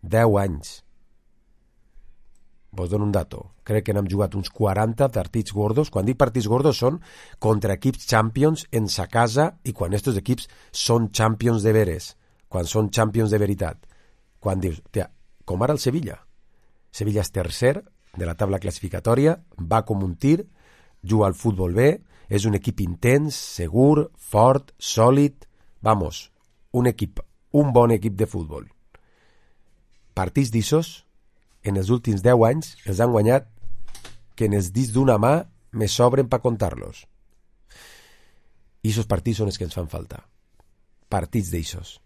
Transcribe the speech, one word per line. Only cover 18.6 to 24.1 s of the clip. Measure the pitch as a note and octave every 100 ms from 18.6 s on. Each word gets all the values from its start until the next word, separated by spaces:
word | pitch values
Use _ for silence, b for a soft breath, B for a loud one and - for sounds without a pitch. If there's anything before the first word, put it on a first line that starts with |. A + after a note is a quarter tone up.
| F#2+ - F#2+ F2+ A2 A#2+ D3 D#3+ - -
va | E2 A2 A2
com | G2+
un | F#2+ E2+
tir, | C3+ E3 G#3+ b b b b b
juga | - G#2+ G2+
al | F2+
futbol | A#2 F#2+ F#2
bé, | F2+ C3+ F3 b b b
és | G2+
un | G#2+ G2+
equip | - -
intens, | F#2 E2+ A#2 C3+ D3+ C3+
segur, | - - F2 G2 C3+ D3 D3+